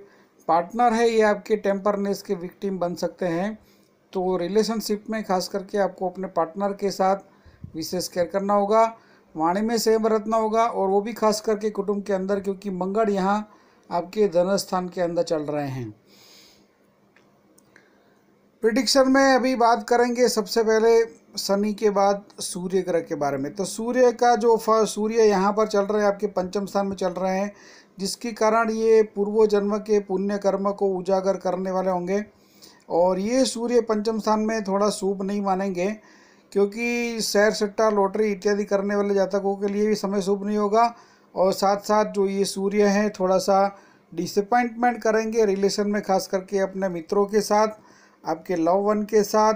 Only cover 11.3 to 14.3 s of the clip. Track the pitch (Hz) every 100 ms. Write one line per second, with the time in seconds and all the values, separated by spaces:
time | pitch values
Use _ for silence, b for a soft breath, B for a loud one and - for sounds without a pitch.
11.3 | 214 226 202 214 202 190 202 196 190 190
12.3 | 202 196 190 202 180 190 208 214 196 190
13.3 | 214 214 b b b b 175 180 214 202